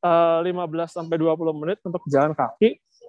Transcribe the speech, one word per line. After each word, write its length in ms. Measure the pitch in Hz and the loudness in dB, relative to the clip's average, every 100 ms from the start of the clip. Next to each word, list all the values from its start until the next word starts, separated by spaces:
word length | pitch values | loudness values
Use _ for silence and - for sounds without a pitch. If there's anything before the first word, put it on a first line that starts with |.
eh, 380 | 175 170 170 165 | 2 4 4 2
lima 240 | 175 180 170 | 0 -4 -6
belas 240 | 165 165 | -6 -6
sampai 240 | 175 165 165 | -8 -4 0
dua 240 | 160 160 | 0 0
puluh 120 | 160 | -2
menit 280 | 156 156 208 | -4 -6 -6
untuk 200 | 180 175 147 | -8 -8 0
jalan 260 | 139 151 | 2 2
kaki. 520 | 147 120 - 220 - _ _ | 0 -4 2 0 0 _ _